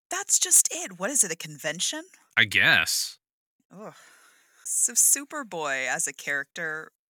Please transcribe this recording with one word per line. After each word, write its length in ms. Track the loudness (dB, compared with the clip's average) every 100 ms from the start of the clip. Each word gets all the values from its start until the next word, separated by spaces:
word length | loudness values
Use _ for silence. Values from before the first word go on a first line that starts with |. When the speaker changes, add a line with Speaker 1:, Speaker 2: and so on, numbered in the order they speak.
| -8
Speaker 1:
That's 300 | -6 0 0
just 300 | 4 4 4
it. 260 | -2 -8 -6
What 120 | -2
is 160 | 0 0
it, 80 |
a 20 | -2
convention? 680 | -10 -8 -6 -4 -4 -6 -10 _ _ 2
Speaker 2:
I 80 | 4
guess. 720 | 4 6 4 2 0 -4 -8 _ _ _ _ _ -18
Speaker 1:
Ugh. 160 | -18 -18 -20 _ _ _ _ _
So 300 | -6 -2 0
Superboy 920 | 4 4 4 -2 -8 -8 -4 -2 -2 0
as 220 | -2 -4
a 60 |
character 760 | -6 -4 -4 -4 -8 -8 -8 -12 _ _